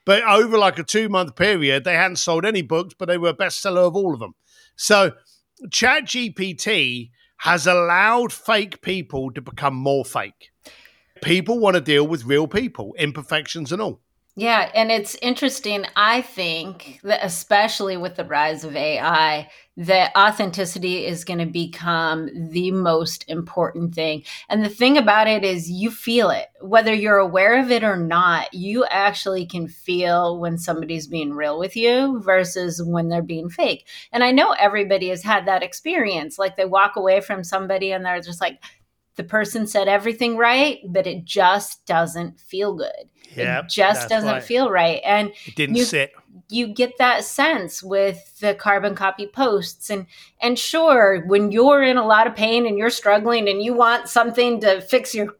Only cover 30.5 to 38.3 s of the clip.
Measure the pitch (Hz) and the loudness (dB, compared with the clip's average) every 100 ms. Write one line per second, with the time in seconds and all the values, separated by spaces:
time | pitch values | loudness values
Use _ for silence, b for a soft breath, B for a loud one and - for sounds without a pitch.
30.5 | 170 170 160 156 165 147 165 147 147 151 | -4 -4 -6 -6 -8 -8 -8 -6 -4 -4
31.5 | 156 185 226 233 247 277 247 190 185 175 | -4 -6 -2 2 2 0 -2 0 2 0
32.5 | 185 175 170 170 170 165 170 156 165 170 | -4 -6 -6 -4 -2 -2 -4 -4 -8 -8
33.5 | 170 269 147 - B B 240 247 262 403 | -4 -2 -2 -10 B B 0 2 4 4
34.5 | - 202 208 196 190 180 180 202 208 185 | 4 2 2 0 0 -2 -4 -2 0 2
35.5 | 190 180 - 311 349 214 170 151 - 190 | -2 -2 -8 -4 -2 -2 -4 -6 -4 -4
36.5 | 190 190 190 202 202 190 196 196 196 175 | -2 0 4 2 2 2 2 0 -8 -4
37.5 | 190 190 190 190 190 185 175 170 | -4 -2 -4 -4 -4 -4 -6 -6